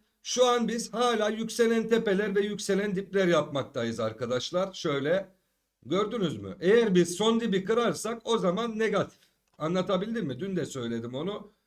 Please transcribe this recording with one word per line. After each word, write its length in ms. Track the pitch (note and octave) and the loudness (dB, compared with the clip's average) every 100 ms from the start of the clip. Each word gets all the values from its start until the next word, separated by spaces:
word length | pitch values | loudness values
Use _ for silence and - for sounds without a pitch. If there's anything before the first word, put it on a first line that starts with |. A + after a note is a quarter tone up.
| _ _ | _ _
Şu 240 | - A#3+ B3 | -4 2 4
an 220 | A#3+ A3+ | 4 0
biz 240 | A#3 - | -2 -4
hala 360 | G#3+ A#3+ A3 G#3 | 0 0 2 0
yükselen 600 | A3 A3 - A3+ A3+ A3 | -2 -4 2 2 2 2
tepeler 480 | A3+ A3 F#3+ G#3 G3 | 2 2 0 2 0
ve 40 | |
yükselen 560 | G#3 G#3 - F#3+ G#3 F#3+ | 0 -2 -2 0 0 -4
dipler 320 | G3 G3 F3+ | -2 2 4
yapmaktayız 720 | E3 D3 C3+ - B2+ A#2 A2 | 4 2 -4 -4 -4 -4 -2
arkadaşlar. 720 | A2 A2 A#2 B2+ - F3 F#3+ | -4 -2 -4 -4 -2 -4 -4
Şöyle 560 | F#3+ E3 C#3 C#3+ F#3+ - _ _ _ _ _ A2+ | -4 -2 0 0 0 -2 _ _ _ _ _ -4
gördünüz 520 | F3 G#3 A#3 E3+ A2 | -2 0 0 -2 -4
mü? 180 | G2 F#2+ | -10 -2
Eğer 340 | F3 A3+ A3+ | 4 4 6
biz 220 | F3+ E3+ - | 4 4 2
son 240 | A3 A#3 | 2 2
dibi 240 | A#3 F#3 | 2 0
kırarsak 580 | F#3+ A3+ A3+ D3+ G#3+ A#3 | 0 0 2 0 -4 -6
o 140 | - A3+ | -2 0
zaman 400 | F3+ G3 A#3 G#3+ | 2 0 -2 -2
negatif. 400 | A3 F#3+ - - _ _ _ - | 0 0 -2 -8 _ _ _ -6
Anlatabildim 680 | D3+ F#3 F#3 F#3+ A3 A3+ D#3+ | -2 0 0 0 -2 -4 -4
mi? 140 | B2+ | -4
Dün 160 | G3 F3+ | -4 -4
de 100 | C3+ | -4
söyledim 480 | C3+ A#2+ A#2 A#2+ | -4 -4 -4 -6
onu. 380 | B2+ F3 G#3+ - _ | -6 -6 -8 -12 _